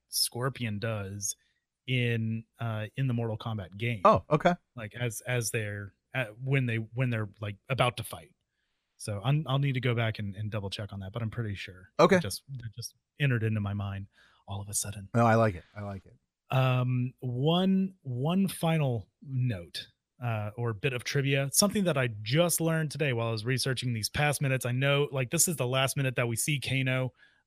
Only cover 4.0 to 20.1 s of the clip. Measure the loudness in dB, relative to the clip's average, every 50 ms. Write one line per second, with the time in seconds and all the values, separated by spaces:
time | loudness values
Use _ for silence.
4 | 6 6 6 6 2 2 2 4 4 4 2 0 _ _ -12 -12 -12 -10 -6 -4
5 | -4 -4 -4 -6 -4 -2 -2 -2 -2 -2 -4 -4 -4 -4 -6 -8 -10 -12 _ _
6 | _ _ -4 -4 -4 -6 -6 -8 -2 2 2 2 2 2 0 -2 -4 -4 -2 -2
7 | 0 0 0 -2 -2 -4 -6 -8 -8 -8 -8 -8 _ -2 2 4 4 2 2 -2
8 | -8 -8 -10 -12 -14 -18 _ _ _ _ _ _ _ _ _ _ _ _ _ -12
9 | -8 -6 -4 -2 2 2 2 2 2 0 0 2 2 2 0 0 0 0 2 2
10 | 2 0 0 -2 -4 -6 -4 -6 -6 -4 -4 -4 -4 -6 -6 -6 -8 -8 -8 -10
11 | -10 -8 -6 -4 -4 -4 -4 -4 -4 -4 -4 -6 -8 -14 -16 -18 -20 -4 _ 6
12 | 6 6 6 4 2 0 -6 -8 _ -12 -12 -10 -10 -12 -12 -12 -14 -14 -14 _
13 | _ _ _ 0 2 2 2 2 2 0 0 0 -2 -2 -4 -4 -4 -6 -6 -8
14 | -10 -12 _ _ -20 _ _ _ -12 -10 -10 -10 -8 -6 -6 -6 -4 -6 -8 -10
15 | -8 0 2 4 6 6 6 6 6 4 2 -2 -10 _ -14 -12 -10 -10 -10 -12
16 | -14 -18 -20 _ _ _ _ _ _ -2 0 2 2 4 2 2 0 0 0 0
17 | -2 -4 -6 -8 -8 -6 -4 0 0 2 2 2 2 2 2 2 0 -2 -4 _
18 | -10 -8 -4 -2 -2 0 2 2 0 0 -2 0 0 2 2 2 2 0 0 -2
19 | -4 _ _ -18 -10 -6 -2 0 0 0 -2 -4 -8 -10 -12 -12 -12 -14 _ _
20 | _ _